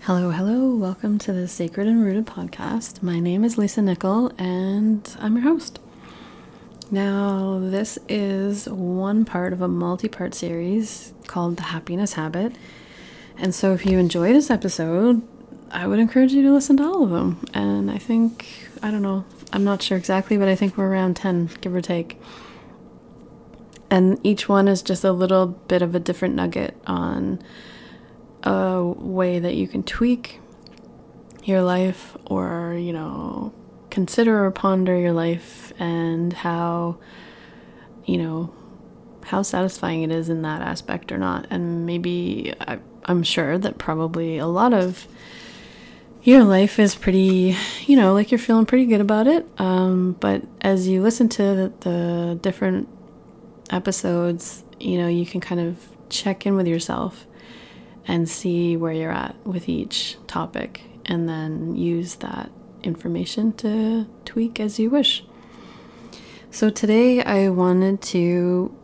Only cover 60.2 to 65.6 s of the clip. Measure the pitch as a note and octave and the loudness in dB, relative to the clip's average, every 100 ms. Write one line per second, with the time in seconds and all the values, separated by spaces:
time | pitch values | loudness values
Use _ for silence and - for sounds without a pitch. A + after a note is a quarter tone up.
60.2 | - - D#3+ - - - - - - E3+ | -10 -8 -6 -8 -10 -12 -20 -18 -6 -4
61.2 | E3 D#3+ D#3+ D#3 D#3+ E3+ E3+ E3+ F3 - | -4 -6 -8 -6 -6 -4 -2 -4 -6 -10
62.2 | - - - - - - G3 D#3+ - E3+ | -12 -10 -12 -16 -20 -12 -8 -8 -6 -6
63.2 | F3+ - A3 G#3+ A3+ G#3+ A3 A3+ A3 - | -6 -2 -2 -2 -4 -2 -2 -2 -4 -10
64.2 | - - A3+ A3+ G#3+ G#3 A3 C#4 C4+ - | -8 -4 -4 -2 -6 -2 0 2 2 0
65.2 | - - - - | -6 -20 -20 -20